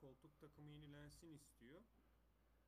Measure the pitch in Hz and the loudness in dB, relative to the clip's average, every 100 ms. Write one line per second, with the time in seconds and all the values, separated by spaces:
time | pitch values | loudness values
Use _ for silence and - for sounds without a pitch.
0 | 139 127 156 - 151 147 147 147 147 147 | 0 0 -2 -2 -2 2 4 4 4 4
1 | 147 - 170 147 - - 117 170 233 - | 2 2 2 0 -2 -4 0 0 -2 -8
2 | - - - - - - | -12 -12 -14 -14 -14 -14